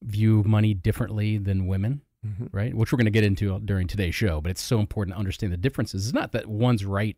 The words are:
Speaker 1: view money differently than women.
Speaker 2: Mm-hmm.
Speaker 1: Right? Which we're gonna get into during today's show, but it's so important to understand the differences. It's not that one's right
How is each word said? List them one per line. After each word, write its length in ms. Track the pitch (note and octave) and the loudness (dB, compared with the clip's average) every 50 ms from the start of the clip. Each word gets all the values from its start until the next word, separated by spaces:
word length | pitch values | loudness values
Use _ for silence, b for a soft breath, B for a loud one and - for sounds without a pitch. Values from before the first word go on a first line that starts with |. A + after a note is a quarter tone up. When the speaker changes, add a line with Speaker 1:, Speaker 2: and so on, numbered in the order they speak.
Speaker 1:
view 400 | - A#2 G2+ G#2 A2 A2 A2 G#2+ G#2 | -10 -6 -2 2 4 4 6 6 4
money 280 | G#2+ G#2+ G#2+ G#2+ G#2+ G#2+ | 4 4 4 4 4 2
differently 640 | F#2+ - A2 G#2+ - B2 - A2 G#2 G#2 G#2+ G#2+ G#2+ | 0 0 0 0 0 -2 -4 -4 -2 -2 0 0 0
than 300 | G2 G2+ G2 F#2+ F#2+ F2+ | 0 0 0 0 0 0
women. 340 | F#2+ F#2+ G2 A2+ C#3 C#3+ - _ _ _ - | 0 0 0 -2 -2 -4 -8 _ _ _ -12
Speaker 2:
Mm-hmm. 200 | G#2+ G#2 F#2 A#2+ - | -10 -8 -8 -8 -6
Speaker 1:
Right? 220 | - G2 G#2 B2 C3+ | -4 -4 -4 -2 0
Which 180 | A2 A2 - | 0 0 2
we're 60 | - C3 | 2 2
gonna 140 | A#2+ A2 | 4 4
get 120 | G2+ A2 G#2+ | 4 4 4
into 360 | G#2 G2 - A2 G2+ F#2+ G2 | 4 4 2 0 0 -2 -2
during 260 | G#2 G2+ G2+ F#2+ F#2 | -2 -2 0 0 0
today's 300 | F2+ - G2+ G2 F2 - | -2 -2 -2 -2 -2 -2
show, 260 | - A#2 G2+ D#2+ D#2 | 0 0 0 0 0
but 80 | D#2 F2+ | -2 -4
it's 120 | F#2 - | -4 -6
so 180 | - - B2+ A2 | -4 0 0 0
important 360 | G#2 - - A2 G2+ F2+ F#2 | 0 0 -2 -4 -4 -4 -4
to 40 | F2+ | -4
understand 340 | G#2+ F#2+ F2+ - - G2 F2+ | -4 -4 -4 -4 -4 -4 -2
the 40 | F2+ | 0
differences. 500 | F2+ C3+ - - B2+ - - F#2+ G2 A2 | -2 -2 0 -2 -4 -4 -2 -4 -2 -2
It's 80 | D#3+ | -2
not 160 | C#4 - A3+ | -2 -2 -2
that 160 | - A#2 - G#2+ | -4 -6 -6 -4
one's 380 | A2 G#2 A#2 B2 B2 A2 F#2+ | -2 0 2 2 2 2 0
right 300 | G2 G2 G2 G#2+ G#2+ G2+ | -2 -2 -2 -2 -2 -4